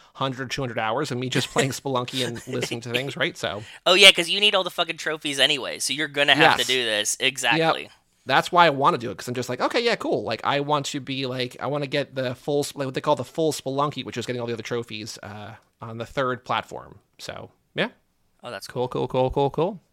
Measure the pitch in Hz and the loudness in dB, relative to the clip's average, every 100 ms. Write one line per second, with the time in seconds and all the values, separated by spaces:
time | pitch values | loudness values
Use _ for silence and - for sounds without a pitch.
0 | - - 135 127 127 - 127 113 110 123 | -20 -4 -4 -4 -6 -4 -4 -2 0 0
1 | 151 123 127 135 - - 135 - 139 127 | -2 -4 -2 -2 0 0 0 -2 -2 -2
2 | 123 131 123 117 - 127 113 120 120 120 | -2 -2 -4 -4 -6 -4 -4 -4 -4 -4
3 | 139 - 156 - - 98 - - 165 202 | -4 -4 -4 -2 -6 -6 -10 -4 4 10
4 | 196 180 165 196 208 196 175 - 165 160 | 10 10 0 0 2 2 0 -2 -4 -4
5 | 165 156 151 139 135 139 95 76 - 135 | -6 -4 -4 4 4 4 -2 -4 -4 -2
6 | 151 143 143 139 143 123 123 127 117 104 | -2 2 6 8 8 6 2 2 2 0
7 | 104 - 131 131 123 135 160 69 - - | 0 0 -2 0 0 2 2 0 -6 -20
8 | _ _ 120 147 165 175 170 135 143 151 | _ _ 2 2 4 6 6 6 2 2
9 | 110 90 - 123 123 123 285 269 233 208 | -4 -8 -6 -6 -6 -2 0 0 0 0
10 | 294 143 104 110 110 143 143 147 139 143 | 0 -2 -2 -2 0 0 0 0 -2 -8
11 | 127 135 131 127 123 - 120 147 139 147 | -6 -6 -4 -4 -6 -6 -4 -4 -2 -2
12 | 135 131 127 127 - 143 139 147 131 135 | -2 -4 -6 -4 -2 0 -2 -4 -6 -2
13 | 151 139 123 - 160 135 135 135 147 135 | 0 0 -2 0 0 0 -4 -2 -2 -2
14 | 120 117 113 123 120 113 - 120 117 107 | -8 -6 -6 -4 -4 -6 -4 -6 -6 -10
15 | 110 - 104 101 104 110 _ _ 117 117 | -12 -12 -14 -14 -14 -18 _ _ -14 -10
16 | 113 - 127 123 - 113 - 64 64 - | -8 -2 -2 -4 -2 -2 -2 -12 -14 -20
17 | _ _ - - - _ _ - 220 - | _ _ -14 -12 -16 _ _ -4 -4 -6
18 | _ _ _ _ 123 98 - 127 127 143 | _ _ _ _ -14 -12 -8 -4 -4 -2
19 | 131 131 127 139 139 - 175 202 _ | -2 0 0 2 0 0 -2 -4 _